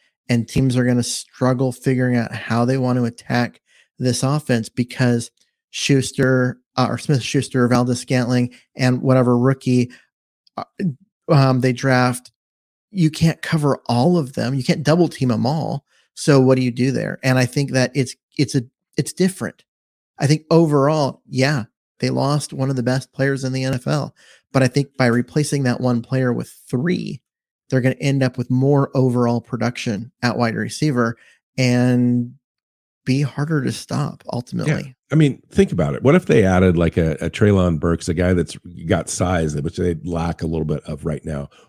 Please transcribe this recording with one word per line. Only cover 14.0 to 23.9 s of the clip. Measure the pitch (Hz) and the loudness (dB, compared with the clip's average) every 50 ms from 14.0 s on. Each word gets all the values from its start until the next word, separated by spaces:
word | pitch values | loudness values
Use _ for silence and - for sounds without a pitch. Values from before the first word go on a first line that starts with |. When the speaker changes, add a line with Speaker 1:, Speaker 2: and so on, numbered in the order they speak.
| 127 175 180 170 | 4 4 2 2
Speaker 1:
of | - - - | 0 -2 -6
them. | 113 113 120 139 | -6 -4 -4 -4
You | 135 127 | -2 -2
can't | - 160 165 | -2 -2 0
double | 131 143 160 180 170 151 | 2 2 2 4 2 0
team | - - 135 123 | 0 -2 -2 0
'em | 110 110 113 | 0 0 0
all. | 127 156 160 110 107 - 139 - _ _ _ _ _ _ | -2 -2 -2 -4 -4 -6 -8 -10 _ _ _ _ _ _
So | - - 165 143 135 | -4 2 4 4 6
what | 131 127 131 | 6 6 4
do | 127 | 4
you | 127 123 | 2 -2
do | 117 123 127 135 | -2 0 -2 0
there? | 123 117 104 95 95 - | 0 -2 -4 -6 -8 -4
And | - 131 127 127 | -2 0 2 2
I | 127 | 0
think | 123 - 147 139 135 | 0 0 -4 -4 0
that | 127 131 123 123 - | 0 0 0 0 0
it's, | 147 123 - - - _ _ _ | -2 -4 -4 -8 -14 _ _ _
it's | - 135 - - | -2 -2 0 0
a, | 135 117 - _ _ _ _ _ 151 | -4 -4 -4 _ _ _ _ _ -6
it's | 139 - - | -6 -6 -2
different. | - 185 185 - - 113 85 - _ _ _ _ _ _ _ _ _ _ _ _ - | 0 0 0 0 -4 -10 -10 -10 _ _ _ _ _ _ _ _ _ _ _ _ -2
I | 143 | 0
think | 131 156 156 - _ | 0 0 0 0 _
overall, | 160 165 170 151 147 139 135 147 156 156 139 127 - - _ | 4 4 4 4 2 2 2 2 2 0 -2 -2 -4 -8 _
yeah, | - 139 127 131 143 151 120 104 - _ _ _ _ _ _ | -6 -2 0 0 0 0 -2 -4 -8 _ _ _ _ _ _
they | 127 127 | -4 -2
lost | 131 127 131 139 147 143 - - | -2 -2 0 0 -2 -2 -4 -6
one | 147 139 131 135 | -6 -6 -4 -2
of | 135 | -2
the | 127 | -2
best | 117 123 127 131 - - | -2 -2 -2 -2 -4 -8
players | _ - 135 139 139 131 131 | _ -2 -2 -2 -2 -2 -4
in | 131 | -6
the | 131 131 131 | -4 -4 -4
N | 135 120 | -4 -4
F | 123 - | -4 -2
L, | 139 | -2